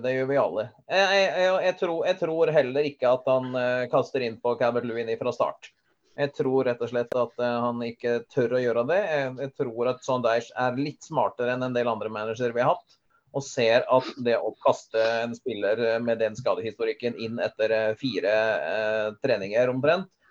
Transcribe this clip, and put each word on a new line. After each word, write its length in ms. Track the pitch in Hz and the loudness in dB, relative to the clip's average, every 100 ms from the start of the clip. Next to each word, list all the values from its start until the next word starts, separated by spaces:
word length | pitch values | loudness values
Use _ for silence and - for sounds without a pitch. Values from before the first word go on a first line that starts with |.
det 80 | 127 | -2
gjør 160 | 131 131 | -2 0
vi 100 | 139 | 2
alle. 240 | 95 95 107 - | 0 -2 -6 -10
Jeg, 260 | - 180 190 196 | -4 0 2 2
jeg, 160 | 190 170 185 | 2 2 2
jeg, 100 | 190 | 2
jeg 140 | 180 180 | 0 0
tror, 160 | 180 165 165 | -2 0 0
jeg 100 | 185 | 0
tror 320 | 160 160 156 | 0 2 4
heller 380 | 156 123 139 147 | 4 4 0 -2
ikke 240 | - 123 | 0 2
at 180 | 127 131 | 2 2
han, 160 | 131 127 | 2 0
eh, 340 | 127 123 127 120 | -2 0 0 0
kaster 380 | 139 120 131 117 | 0 0 -2 -4
inn 80 | 107 | -2
på 80 | 123 120 | -2 0
Calvert-Lewin 540 | 120 120 117 117 113 113 | 0 0 -2 -4 -4 -4
fra 160 | 123 | -2
start. 400 | 117 85 - - _ _ _ _ - | 0 -2 -4 -14 _ _ _ _ -4
Jeg 180 | 143 - | -4 -2
tror 320 | 135 131 127 | 2 2 2
rett 160 | 120 | -2
og 80 | 117 | -2
slett 240 | 120 120 127 | -2 -2 -2
at, 180 | 117 - | -2 -2
eh, 160 | 120 120 | -2 -2
han 160 | 120 120 117 | -2 -4 -6
ikke 300 | - 120 120 - | -6 -2 -2 -2
tør 300 | 135 117 127 | -2 0 2
å 40 | 123 | 2
gjøre 180 | 117 127 | 0 0
det. 80 | 185 | 0
Jeg, 320 | 190 147 131 131 139 | 0 -2 -2 -6 -8
jeg 100 | - | -6
tror 300 | 123 113 123 | -6 -2 -2
at 100 | 127 | -2
Sean 240 | - 127 117 | -2 0 2
Dyche 240 | 117 120 - | 0 -2 -4
er 160 | 127 123 | -2 -2
litt 320 | 147 - - | -4 -6 -6
smartere 480 | 147 196 - 123 127 | 0 0 0 -2 -2
enn 80 | 127 | -2
en 100 | 120 | -2
del 80 | 120 | 0
andre 240 | 110 110 | -2 -6
managere 400 | 107 110 113 120 | -6 -6 -4 -2
vi 140 | 117 135 | 0 0
har 80 | 180 | 0
hatt, 220 | - _ _ _ _ 139 | -4 _ _ _ _ -10
og 60 | |
ser 380 | - - 113 123 - | -6 0 4 4 6
at 140 | 127 - - | 2 2 -4
det 140 | 120 113 | 0 0
å 140 | 110 - | 0 0
kaste 320 | 135 - - 113 113 117 | 2 0 0 0 2 0
en 140 | 117 113 | -2 -6
spiller, 400 | - 101 101 110 | -6 -2 0 2
eh, 140 | 113 117 | 0 0
med 160 | 120 113 | 0 0
den 160 | 107 | 0
skadehistorikken 840 | 110 127 92 113 - 113 - 120 117 | -2 -4 -2 -4 -4 -4 -2 -4 -4
inn 160 | 113 117 | -6 -4
etter, 260 | 104 - 110 | -4 0 0
eh, 200 | 110 110 110 | 2 0 -2
fire, 320 | 131 92 95 110 110 92 78 | -4 -2 0 2 2 0 -2
eh, 380 | 104 107 110 107 107 | -2 -2 -2 -2 -2
treninger 480 | 135 104 98 110 127 | -2 0 0 2 2
omtrent, 400 | 131 147 185 190 _ _ | 2 2 0 -2 _ _